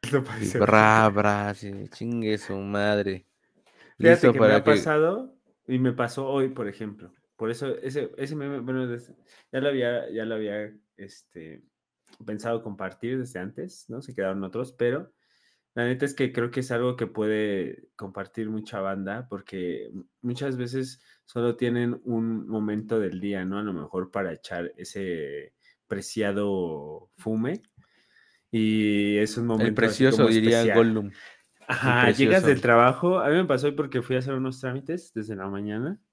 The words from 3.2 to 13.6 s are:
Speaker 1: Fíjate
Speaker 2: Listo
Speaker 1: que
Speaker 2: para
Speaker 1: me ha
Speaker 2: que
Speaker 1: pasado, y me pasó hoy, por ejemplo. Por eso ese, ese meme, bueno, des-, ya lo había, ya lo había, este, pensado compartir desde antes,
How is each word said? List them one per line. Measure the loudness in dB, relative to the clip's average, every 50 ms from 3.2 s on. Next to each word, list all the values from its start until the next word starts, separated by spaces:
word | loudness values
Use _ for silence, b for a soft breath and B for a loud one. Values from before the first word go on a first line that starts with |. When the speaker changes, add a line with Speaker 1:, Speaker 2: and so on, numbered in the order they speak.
| _ _ _ _ _ _ _ _ _ b b b b b b b
Speaker 1:
Fíjate |
Speaker 2:
Listo | 8 8 8 8 8 4 6
Speaker 1:
que | 8
Speaker 2:
para | 6 8 8
Speaker 1:
me | 6
ha | 6
Speaker 2:
que | 6
Speaker 1:
pasado, | 4 4 4 2 2 2 4 2 2 -2 -6 -10 -16 _ _ _ _ _ _
y | -4 -2 0
me | 2 0 2
pasó | 0 -2 -2 -2 -6 -4
hoy, | -2 0 0 0 -2
por | -2 -6 -8 -8
ejemplo. | -8 -10 -10 -12 -12 -14 -20 -20 _ _ _ _ _
Por | _ -6 -6
eso | -4 -4 -6 -6 -6 -6 -6
ese, | -6 -4 -4 -6 -6 -6
ese | -8 -8 -8 -6
meme, | -8 -8 -6 -8 -8
bueno, | -6 -4 -4 -4 -4
des-, | -4 -6 -8 -10 -16 -20 _ _ b b b b b -6
ya | -2
lo | -2 0
había, | 0 0 -2 0 -2 -2 -6 -6
ya | -8 -8 -6
lo | -6 -6
había, | -6 -6 -6 -6 -8 -10 -10 -14 -20 _ _ _
este, | _ -20 -20 -20 -20 _ _ _ -18 -18 -18 -18 -20 _ _ _ _ _ _ _ _ _ _ _ _ -12
pensado | -10 -10 -8 -4 -4 -4 -4 -6
compartir | -8 -12 -8 -10 -10 -10 _ -8 -6 -6 -6
desde | -6 -8 -8 -10
antes, | -10 -10 -10 -12